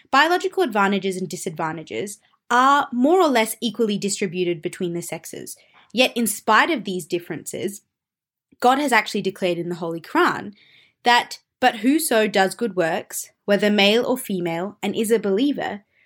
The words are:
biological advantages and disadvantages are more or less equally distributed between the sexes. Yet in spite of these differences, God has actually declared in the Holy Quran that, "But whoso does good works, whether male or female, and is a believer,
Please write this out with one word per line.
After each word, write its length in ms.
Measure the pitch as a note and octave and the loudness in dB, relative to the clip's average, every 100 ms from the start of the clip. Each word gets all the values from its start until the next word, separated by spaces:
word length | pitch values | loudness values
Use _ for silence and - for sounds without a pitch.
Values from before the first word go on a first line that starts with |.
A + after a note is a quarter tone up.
| _ | _
biological 540 | C4+ D#4+ F4+ F#4 - | 4 4 2 0 0
advantages 520 | D#4 G#3 G3 G3+ G3 F3+ | 0 2 2 0 -2 -4
and 120 | F3+ | -6
disadvantages 880 | F3 F#3+ D#3+ D#3+ E3 D#3 A2 - - _ _ - | -8 -8 -6 -6 -8 -10 -8 -8 -10 _ _ 0
are 380 | A#3+ C4 C#4+ C4+ | 4 4 4 0
more 280 | B3 C#4 F#4+ | 0 4 4
or 80 | D#4+ | 4
less 280 | A#3+ A3 - | 2 0 -2
equally 380 | A3+ G3+ A3 G3 | -4 0 0 0
distributed 640 | G3 - G3 F3+ F3 E3+ | -4 -4 -4 -2 -2 -2
between 320 | E3+ - F3 | -6 -6 -6
the 80 | E3+ | -6
sexes. 520 | E3 E3 - - - - _ _ _ | -8 -12 -12 -14 -14 -18 _ _ _
Yet 240 | G#3+ B3+ - | 0 2 0
in 100 | A3 | -4
spite 440 | - - G#3+ D#4 | -2 2 4 4
of 140 | D4 | 0
these 200 | G3 F3+ | -4 -6
differences, 800 | D#3 F3 F3 F3+ - - F#3 G3+ _ _ _ _ _ _ _ _ | -4 -6 -6 -10 -10 -8 -8 -8 _ _ _ _ _ _ _ _
God 200 | B3 C4+ | 2 2
has 120 | D4 | 2
actually 300 | A3+ - G#3 | 2 0 -4
declared 380 | F#3+ - F#3 E3+ | -4 -4 -2 -2
in 100 | E3+ | -4
the 60 | |
Holy 260 | F3 E3 E3 | -6 -6 -8
Quran 540 | - D#4 D#4 A2+ G3+ - _ _ _ _ | -4 0 0 -2 -8 -18 _ _ _ _
that, 360 | A#3+ A#3+ - - _ _ | 2 2 2 -8 _ _
"But 200 | B3 A3 | 0 2
whoso 460 | A#3+ D#4 - A3+ A3 | 2 2 2 2 2
does 280 | G3+ F#3+ | 2 0
good 200 | - A#3+ | -2 -4
works, 560 | F3+ D#3+ F#3+ - - - _ | -2 -2 -2 -6 -12 -14 _
whether 260 | - G3+ G#3 | 0 2 2
male 360 | G#3 G3 A3+ - | 4 4 4 0
or 100 | B3+ | -4
female, 640 | - F#3+ E3+ E3 G3 - | -4 -4 -4 -4 -6 -6
and 140 | - - | -6 -2
is 140 | A3 | 0
a 80 | A3+ | 0
believer, 680 | G#3 F#3+ C#4+ G#3+ E3+ G3+ _ _ | 2 0 0 -2 -6 -8 _ _